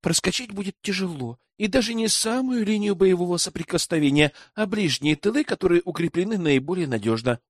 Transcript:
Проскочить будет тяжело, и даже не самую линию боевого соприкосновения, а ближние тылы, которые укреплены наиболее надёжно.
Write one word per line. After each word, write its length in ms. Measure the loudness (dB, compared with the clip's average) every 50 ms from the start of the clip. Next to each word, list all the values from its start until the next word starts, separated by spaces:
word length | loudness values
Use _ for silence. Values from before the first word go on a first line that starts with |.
Проскочить 520 | 0 0 0 0 0 -2 -4 -4 -6 -8 -10
будет 280 | -8 -8 -8 -10 _
тяжело, 580 | _ -6 -4 -2 -4 -4 -6 -6 -8 -10 -10 -12 _ _ _
и 100 | _ -4
даже 280 | 2 2 2 2 2 0
не 140 | -2 0 0
самую 560 | 0 0 0 -2 -2 -2 -2 -2 0 -2 0
линию 320 | 0 0 0 2 0 2
боевого 400 | 4 4 4 4 4 2 -2 -2
соприкосновения, 960 | -2 -2 -4 -6 -8 -8 -2 -2 -2 -2 0 0 2 2 4 4 4 4 2 2 -6 -20 _ _
а 120 | -4 -4
ближние 500 | -2 0 0 0 0 0 0 0 0 0
тылы, 280 | 0 0 -2 0 0 -2
которые 380 | -2 -4 -2 0 2 2 2 2
укреплены 540 | 0 -4 -2 -2 -2 0 -2 -2 -2 -2 -2
наиболее 480 | 2 2 2 2 2 0 -4 -4 -2
надёжно. 540 | -2 -4 -2 0 0 -2 0 0 -2 -2 -2 _ _